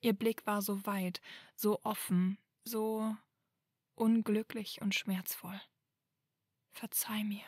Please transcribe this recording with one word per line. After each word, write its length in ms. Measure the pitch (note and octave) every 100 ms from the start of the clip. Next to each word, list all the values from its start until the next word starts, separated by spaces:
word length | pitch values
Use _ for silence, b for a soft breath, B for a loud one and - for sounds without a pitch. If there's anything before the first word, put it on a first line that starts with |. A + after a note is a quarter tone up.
Ihr 120 | A#3
Blick 320 | G3+ A3+ A3 -
war 160 | G#3
so 240 | G3+ G3 G3
weit, 360 | G3+ F#3 F3+ B B B -
so 260 | G#3 G#3
offen, 540 | - G#3+ - F3+ F#3 G3 _ _
so 520 | - A3+ A3 A3 A3 G#3+ _ _ _ _ _ _ _ -
unglücklich 880 | A3 A3+ A3 G#3+ A3 A#3 G#3 -
und 120 | G#3 G3
schmerzvoll. 640 | - F#3+ F#3 - F3+ G3 - _ _ _ _ _ _ _ _ _ _
Verzeih 520 | - A3 - - G#3+
mir 220 | G#3 G3+